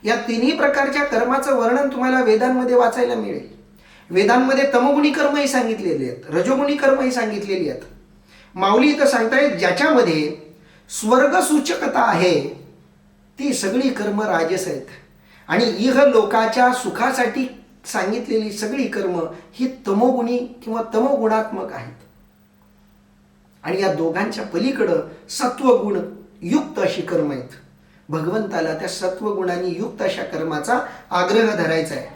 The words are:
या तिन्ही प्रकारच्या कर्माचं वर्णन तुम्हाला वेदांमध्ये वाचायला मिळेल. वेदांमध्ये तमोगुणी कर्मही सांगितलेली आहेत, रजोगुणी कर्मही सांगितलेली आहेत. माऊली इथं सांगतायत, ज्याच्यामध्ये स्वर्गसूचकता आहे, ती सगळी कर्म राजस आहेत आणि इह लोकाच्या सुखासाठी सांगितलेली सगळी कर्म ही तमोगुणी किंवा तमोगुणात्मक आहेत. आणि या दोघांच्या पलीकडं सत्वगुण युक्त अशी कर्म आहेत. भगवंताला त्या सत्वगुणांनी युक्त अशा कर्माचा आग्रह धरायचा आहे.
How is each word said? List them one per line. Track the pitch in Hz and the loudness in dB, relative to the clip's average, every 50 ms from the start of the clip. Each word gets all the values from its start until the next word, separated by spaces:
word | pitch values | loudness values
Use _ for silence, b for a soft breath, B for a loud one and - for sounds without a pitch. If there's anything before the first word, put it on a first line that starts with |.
| - | 0
या | 208 220 | 0 -2
तिन्ही | 214 - - 233 226 247 269 320 302 | -2 -2 -4 -2 0 2 0 2 2
प्रकारच्या | 285 285 - 277 277 269 254 285 285 | 2 2 2 2 0 0 0 -2 -2
कर्माचं | - - 226 240 247 254 277 269 285 269 | 0 0 0 0 2 0 0 0 0 0
वर्णन | 247 233 233 247 277 285 277 | 2 2 2 2 2 0 0
तुम्हाला | 262 247 247 254 254 254 | -2 -2 -2 0 2 2
वेदांमध्ये | 254 220 214 214 240 247 262 254 254 247 247 | 4 4 4 4 4 2 2 0 0 2 4
वाचायला | 247 240 226 226 247 247 240 247 | 4 4 4 2 0 -2 -2 -2
मिळेल. | 226 214 202 170 - - - - - - _ - b b b b b b b | -4 -4 -6 -8 -8 -10 -14 -20 -20 -20 _ -20 b b b b b b b
वेदांमध्ये | 170 185 202 202 233 254 262 262 269 262 277 277 - | 0 2 4 4 4 4 4 4 2 2 2 2 2
तमोगुणी | 247 254 277 285 294 294 302 | 2 4 4 4 4 4 2
कर्मही | 294 320 285 285 285 294 285 269 | 2 2 0 0 2 0 0 0
सांगितलेली | 277 254 233 226 220 196 202 180 156 143 135 123 | 0 0 0 0 -2 -2 -2 -2 -2 -2 -4 -6
आहेत, | 117 - - - | -6 -10 -12 -4
रजोगुणी | 147 170 180 - 269 254 285 285 294 | -2 -2 2 2 2 0 2 0 0
कर्मही | 285 277 269 262 262 262 254 | 2 4 2 4 4 2 -2
सांगितलेली | 247 247 226 214 208 202 202 202 196 180 170 143 | 0 -2 -2 -2 -4 -6 -6 -4 -4 -4 -2 -4
आहेत. | 127 - - - - - - _ - - b b b b b b b | -6 -8 -12 -18 -20 -20 -20 _ -20 -20 b b b b b b b
माऊली | 180 190 196 214 240 269 302 | -2 2 4 4 6 6 4
इथं | 285 262 285 262 | 4 4 4 2
सांगतायत, | 269 233 226 226 254 262 285 285 | 4 2 0 2 2 2 2 2
ज्याच्यामध्ये | - 170 190 180 165 - 285 311 294 254 240 175 160 156 151 151 - - - - - b b b b b b b | 2 2 0 0 2 2 2 4 6 4 4 4 2 0 0 -2 -4 -8 -14 -20 -20 b b b b b b b
स्वर्गसूचकता | - - - 214 247 254 277 285 - 370 - - 302 294 - - 339 - - - - - | -12 -6 0 2 4 4 4 4 4 2 2 2 2 0 2 0 -4 -4 -4 -2 0 0
आहे, | - - - 170 185 180 165 147 139 139 - - - - - - _ _ _ _ _ _ _ _ _ _ _ - | 2 2 2 2 2 2 2 2 0 -4 -10 -12 -18 -20 -20 -20 _ _ _ _ _ _ _ _ _ _ _ -6
ती | 262 285 254 | -4 -4 -2
सगळी | - - 190 208 247 277 269 | -2 -2 -2 -2 0 0 -2
कर्म | - 208 208 208 202 202 | -2 -2 -4 -4 -2 -2
राजस | 214 185 175 165 165 160 180 190 - 170 | -2 -2 0 0 0 0 -2 -2 -2 -4
आहेत | 151 131 - - - - - _ _ b b b b b b b | -6 -8 -10 -14 -20 -20 -20 _ _ b b b b b b b
आणि | 156 - 240 220 - 190 | 0 2 2 2 0 0
इह | 214 262 254 262 285 | 0 2 4 6 6
लोकाच्या | 277 240 226 208 202 208 220 226 226 220 247 247 247 247 | 6 6 4 2 4 2 0 0 0 2 2 2 2 2
सुखासाठी | - - 202 - - 226 254 254 - 247 226 - 262 262 254 - - - _ _ _ _ | 0 -4 -6 -4 -2 -2 -2 0 0 -2 -2 -2 -4 -6 -6 -6 -16 -20 _ _ _ _
सांगितलेली | - - 208 185 190 220 247 247 - 247 220 214 214 | -8 -6 -4 -2 -2 -4 -4 -4 -2 -2 -2 -2 -2
सगळी | 196 - - 220 254 285 254 - | -6 -6 -6 -6 -4 -4 -4 -4
कर्म | - 208 196 185 180 170 160 165 B B B B B | -4 -4 -4 -4 -2 -4 -4 -6 B B B B B
ही | - 254 254 - - - 202 | -4 -4 -4 -4 -6 -4 -2
तमोगुणी | 202 202 240 254 262 247 233 233 247 247 | 0 2 4 4 2 2 0 0 -2 -2
किंवा | 247 - - - - 226 220 226 226 - - | -4 -6 -12 -16 -10 -6 -6 -4 -6 -2 0
तमोगुणात्मक | 220 247 277 285 226 220 220 220 220 214 - 214 190 190 - - | 0 2 2 2 2 2 2 2 0 -2 -2 -6 -8 -10 -10 -12
आहेत. | 117 117 - - - - _ _ _ _ _ _ _ _ _ _ _ _ _ _ _ _ _ _ _ _ _ _ _ _ _ _ _ _ _ _ _ - | -14 -14 -16 -18 -20 -20 _ _ _ _ _ _ _ _ _ _ _ _ _ _ _ _ _ _ _ _ _ _ _ _ _ _ _ _ _ _ _ -8
आणि | 151 185 190 | -6 -2 0
या | 196 185 - | 0 0 0
दोघांच्या | 151 165 165 156 185 208 226 - 220 214 | 0 -2 -2 0 -2 -2 -4 -4 -8 -10
पलीकडं | 202 - 170 220 262 269 - 233 - - - - B B B B B | -6 -4 -2 -2 0 0 0 0 2 2 0 -2 B B B B B
सत्वगुण | - - 269 254 - - 269 262 247 - - 208 196 - - - - - - - _ - | -6 -2 -2 -2 -2 0 4 4 4 4 4 0 -2 -4 -4 -6 -12 -16 -20 -20 _ -14
युक्त | - 170 240 302 - - - - | -6 0 0 0 0 -2 -4 -2
अशी | - - - - | -2 -2 -2 -4
कर्म | - - 175 160 151 147 | -6 -2 -2 -2 0 -2
आहेत. | 143 127 123 - - - - - _ b b b b b b b | -4 -6 -10 -12 -18 -20 -20 -20 _ b b b b b b b
भगवंताला | 147 160 151 170 190 220 214 196 - 170 160 165 156 | -6 -4 -4 -2 -2 -2 -4 -4 -4 -4 -2 -2 -4
त्या | 151 190 185 | -6 -6 -8
सत्वगुणांनी | - - 185 185 - - 214 214 202 190 185 180 175 175 185 180 | -8 -4 -4 -4 -4 -4 -4 -4 -4 -2 -2 -2 -2 -2 -4 -4
युक्त | 165 170 214 254 - - | -4 -4 -6 -8 -6 -4
अशा | - 185 - - - | -4 -2 -2 -4 -6
कर्माचा | - - 156 160 160 151 147 143 - 240 262 - B B B B B | -8 -6 -6 -6 -4 -4 -6 -2 0 0 0 -2 B B B B B
आग्रह | - 180 180 - 202 226 226 220 175 | 0 0 0 2 4 4 4 4 2
धरायचा | 170 165 156 160 160 160 - - | 0 0 0 0 0 -2 -2 -6
आहे. | - - - - | -8 -10 -12 -16